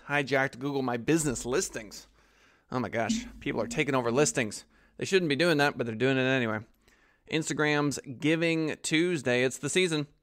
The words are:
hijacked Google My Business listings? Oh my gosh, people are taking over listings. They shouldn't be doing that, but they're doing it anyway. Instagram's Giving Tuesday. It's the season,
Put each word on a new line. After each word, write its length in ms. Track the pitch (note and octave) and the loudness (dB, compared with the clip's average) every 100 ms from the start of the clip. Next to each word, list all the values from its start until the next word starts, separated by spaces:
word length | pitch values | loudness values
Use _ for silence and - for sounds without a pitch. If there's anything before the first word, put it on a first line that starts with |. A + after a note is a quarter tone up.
| - | -4
hijacked 500 | C#3+ C3+ C3+ C3+ A2+ | -2 0 0 0 -4
Google 220 | C#3 C#3 | -4 -2
My 160 | B2+ A#2+ | -2 -2
Business 480 | A2+ D#3+ D3+ A2+ A#2+ | 2 2 2 -2 -2
listings? 600 | C#3+ G3 B2+ G#2 - - _ _ _ _ _ - | -2 -2 -8 -14 -18 -20 _ _ _ _ _ -8
Oh 100 | B2+ | -4
my 100 | A2 | -2
gosh, 360 | A2+ A2 A3+ - - | -2 -2 -2 -4 -10
people 220 | D3 B2 | -6 -4
are 60 | A2 | -4
taking 280 | - C#3+ C3+ | -2 0 0
over 160 | A#2 | 2
listings. 540 | A#2+ D3+ - A2 - - _ _ - | 2 2 2 -4 -6 -16 _ _ -10
They 80 | C3 | 0
shouldn't 240 | F#3+ E3+ | 2 2
be 80 | C3+ | 2
doing 200 | F3 D3+ | 4 4
that, 180 | C#3+ - | 2 0
but 80 | A#2+ | -4
they're 100 | A2 | 0
doing 220 | C3 C3 | 2 2
it 60 | |
anyway. 360 | C3 C3 A#2 G#2+ G#2+ _ _ _ _ _ - | 2 2 0 -2 -6 _ _ _ _ _ -6
Instagram's 680 | D#3 D#3 D#3 D3+ D3 D3 B2 - A2+ | -4 -2 0 2 2 2 -2 -10 -4
Giving 560 | C#3+ D#3+ E3 D#3+ D#3 A2 | 0 2 2 0 -2 -4
Tuesday. 600 | - D#3 F3 E3+ B2 B2 | -2 0 2 0 0 2
It's 140 | B2+ - | 2 0
the 120 | C#3+ | -2
season, 380 | F#3 F3+ D#3 D3 _ | 0 2 0 -4 _